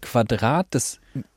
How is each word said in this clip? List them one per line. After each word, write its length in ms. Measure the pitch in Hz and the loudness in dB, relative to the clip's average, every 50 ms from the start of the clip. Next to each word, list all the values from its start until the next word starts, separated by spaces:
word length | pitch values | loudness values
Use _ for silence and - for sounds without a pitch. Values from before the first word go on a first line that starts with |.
Quadrat, 680 | - - - 123 113 110 123 107 - 113 139 170 185 - | -16 -2 0 0 2 2 2 2 2 2 2 2 0 0
das 300 | - 131 - - - - _ _ _ | -2 -2 -2 -2 -6 -10 _ _ _
ein 80 | 131 110 - _ | -12 -12 -12 _